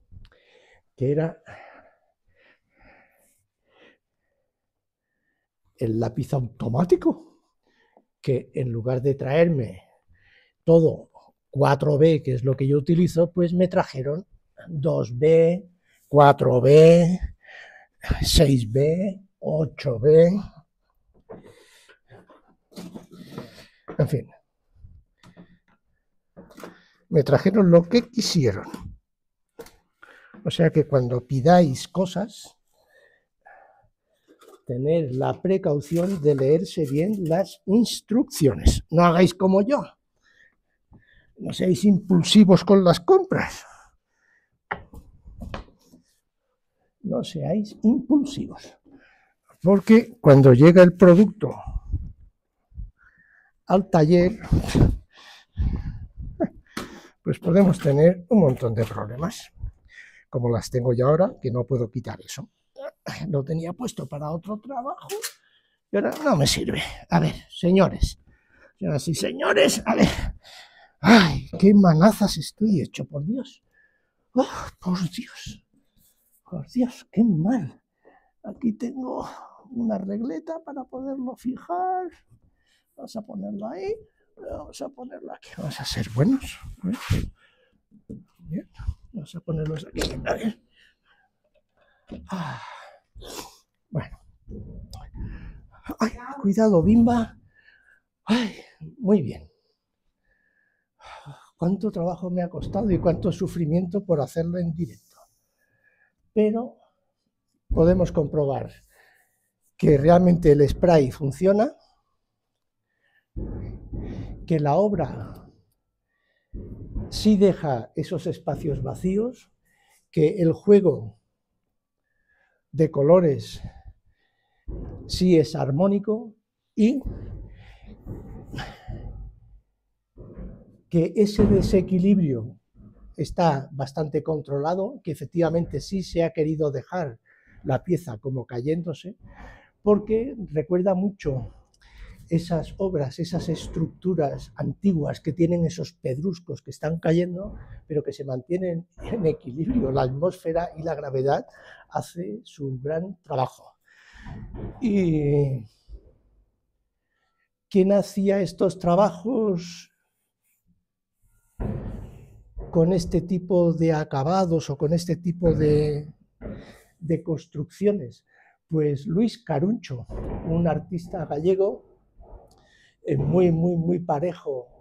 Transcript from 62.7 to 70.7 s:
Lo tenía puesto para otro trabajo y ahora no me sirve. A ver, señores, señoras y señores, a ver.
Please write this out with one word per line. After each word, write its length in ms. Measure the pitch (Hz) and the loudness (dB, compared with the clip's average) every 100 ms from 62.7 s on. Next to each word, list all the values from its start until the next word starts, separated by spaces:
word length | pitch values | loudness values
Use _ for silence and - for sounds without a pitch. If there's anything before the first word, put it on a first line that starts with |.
| - 554 - - - 156 | -18 -18 -16 -16 -12 -6
Lo 140 | 143 | -4
tenía 280 | 135 160 165 | -4 -6 -8
puesto 360 | 180 247 - 139 | -8 -10 -10 -14
para 220 | 147 151 | -12 -10
otro 280 | 165 185 214 | -10 -10 -12
trabajo 480 | 233 269 254 359 - 403 - - _ _ _ _ _ | -12 -12 -10 -12 -12 -12 -12 -16 _ _ _ _ _
y 60 | 202 | -4
ahora 180 | - - | -4 -2
no 120 | 302 190 | 0 0
me 100 | 139 | 0
sirve. 360 | - - 143 - - - | -2 -4 -6 -8 -12 -2
A 120 | 170 | 0
ver, 120 | 160 - - | 0 -4 -14
señores, 720 | - 175 190 185 - - - _ _ _ _ _ - | -4 2 4 4 2 -2 -4 _ _ _ _ _ -10
señoras 300 | 185 147 151 | -6 -4 -4
y 80 | 156 | -4
señores, 640 | - - - - 262 214 - | -4 -4 0 4 4 2 -2
a 100 | 226 | 2
ver. 140 | 190 - - - - - - | 2 2 -8 -10 -16 -20 -20